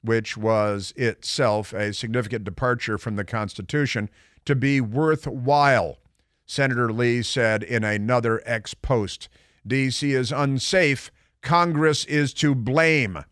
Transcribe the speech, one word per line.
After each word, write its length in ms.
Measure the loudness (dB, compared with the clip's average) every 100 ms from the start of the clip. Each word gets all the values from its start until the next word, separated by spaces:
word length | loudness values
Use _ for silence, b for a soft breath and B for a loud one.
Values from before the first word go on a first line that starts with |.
which 360 | 2 0 0 -4
was 560 | 0 2 2 -2 -6 -4
itself 760 | -4 -2 -8 0 0 0 -4
a 200 | -6 -6
significant 500 | -6 -4 -4 -2 -6
departure 540 | -8 -4 -2 -2 -4 -6
from 180 | -4 -6
the 100 | -4
Constitution, 840 | -4 -6 -8 -6 -2 -2 -2 -6 b b b -2
to 100 | 0
be 260 | 2 2
worthwhile. 1160 | 0 0 0 0 -4 -6 0 4 6 4 2 -8 _ _ _ _ -10
Senator 460 | -2 0 2 0
Lee 300 | 2 2 2
said 400 | 0 2 2 2
in 220 | 0 -2
another 580 | 0 0 2 2 2 -2 -2
X 280 | -6 -6
post, 560 | -10 -2 0 0 -8 -16 b b b -4
"D 240 | 0 0
C 240 | 0 0
is 180 | 0 0
unsafe. 800 | 0 0 0 2 4 4 2 -6 _ _ _
Congress 600 | 0 2 4 4 2 2 0
is 280 | 0 0
to 220 | 0 2 2
blame. 680 | 2 2 4 4 0 -4 -12